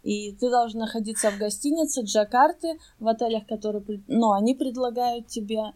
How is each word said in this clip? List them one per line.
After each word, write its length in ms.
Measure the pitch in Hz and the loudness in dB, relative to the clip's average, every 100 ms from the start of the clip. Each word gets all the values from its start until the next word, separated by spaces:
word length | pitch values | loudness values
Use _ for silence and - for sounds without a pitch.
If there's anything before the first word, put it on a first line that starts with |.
И 300 | - 208 208 | -2 -4 -4
ты 180 | 202 247 | -2 2
должен 300 | 247 233 220 | 2 2 -2
находиться 500 | 220 233 220 220 220 | -4 -4 -4 0 0
в 80 | 202 | 0
гостинице 640 | 208 214 294 320 311 - | -4 -2 -2 0 0 -2
Джакарты, 760 | 208 - - 247 302 349 339 320 - _ | 0 0 2 4 4 4 -6 -8 -14 _
в 80 | 220 | 0
отелях, 380 | 220 233 226 208 | 0 0 -2 -4
которые 340 | 214 214 208 | -6 -4 -4
пред-, 240 | 208 208 - | -6 -10 -2
ну, 260 | 220 226 | 2 4
они 220 | 196 220 | 4 4
предлагают 760 | 262 269 240 247 233 247 240 233 | 2 -2 -2 -4 0 -2 -2 -8
тебе, 440 | 233 208 220 214 | -10 -4 -4 -4